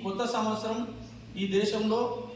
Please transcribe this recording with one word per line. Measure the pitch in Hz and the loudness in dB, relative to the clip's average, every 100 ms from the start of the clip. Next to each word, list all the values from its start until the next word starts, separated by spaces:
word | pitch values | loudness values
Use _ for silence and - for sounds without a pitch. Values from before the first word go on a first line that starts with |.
కొత్త | 233 - 233 240 | -4 0 0 2
సంవత్సరం | 220 214 220 233 233 - - - - 185 | 0 0 0 -2 -4 -8 -12 -14 -12 -4
ఈ | 196 190 | 2 4
దేశంలో | 214 208 214 226 240 - - | 4 2 2 4 2 -2 -8